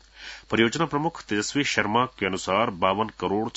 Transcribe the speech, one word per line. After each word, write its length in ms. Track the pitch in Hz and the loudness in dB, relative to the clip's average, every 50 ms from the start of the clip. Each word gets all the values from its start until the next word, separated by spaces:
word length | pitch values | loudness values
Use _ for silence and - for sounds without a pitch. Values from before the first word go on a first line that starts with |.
| - _ - - - - - - - - | -20 _ -20 -18 -16 -16 -16 -18 -6 0
परियोजना 340 | 110 107 113 113 - 147 170 | 4 4 4 4 4 0 -2
प्रमुख 380 | - 143 143 151 170 - - | 0 0 -2 -2 -2 -4 -6
तेजस्वी 420 | - - 104 104 104 - - 143 139 | -6 -2 -2 -2 -2 0 -2 -2 0
शर्मा 400 | - - 110 104 104 107 117 127 | 2 0 0 0 2 2 2 0
के 220 | 123 - - 101 | 0 -2 -4 -2
अनुसार 440 | 95 92 87 - 92 92 104 117 120 | -2 -2 -2 0 0 2 2 2 0
बावन 380 | 98 82 98 95 98 104 110 104 | 0 0 2 2 2 2 -2 -4
करोड़ 400 | - - 90 90 98 107 113 - - | -4 -4 -2 0 0 0 -2 -2 -4